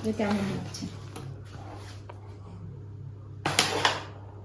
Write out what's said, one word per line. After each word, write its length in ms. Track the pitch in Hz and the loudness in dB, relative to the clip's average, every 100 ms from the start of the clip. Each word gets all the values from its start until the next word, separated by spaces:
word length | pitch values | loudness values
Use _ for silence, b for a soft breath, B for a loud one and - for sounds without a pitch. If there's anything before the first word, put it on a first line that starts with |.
যে 80 | 220 220 | 4 4
কেমন 260 | 208 208 196 | 6 6 4
যাচ্ছে। 320 | 185 185 - - - - - - - - - - - - - - - - - - - - - - - - - - - - - - - - - - - - - | 0 -2 -4 -4 -6 -8 -8 -8 -8 -8 -10 -8 -8 -10 -10 -10 -10 -10 -10 -10 -8 -8 -8 -8 -8 -8 -8 -10 -2 4 8 8 6 4 4 -2 -10 -12 -12